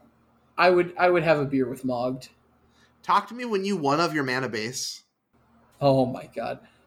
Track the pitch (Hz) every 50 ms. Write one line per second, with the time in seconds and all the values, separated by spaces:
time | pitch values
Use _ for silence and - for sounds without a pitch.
0 | _ _ _ _ _ _ _ _ _ _ _ - 175 180 180 175 175 175 - -
1 | 180 180 180 175 156 165 156 147 139 139 139 131 131 120 131 127 - 127 123 120
2 | 123 127 131 135 - - _ _ _ _ _ _ _ _ _ _ _ _ _ _
3 | - - 180 202 202 - 226 247 247 240 214 190 190 202 202 175 147 135 143 156
4 | 175 160 156 151 139 127 127 131 131 117 113 110 107 117 139 - - - - -
5 | - _ _ _ _ _ _ _ _ _ _ _ _ _ _ _ 143 139 135 135
6 | 127 123 - 87 95 - - 117 117 123 127 - - _ _ _ _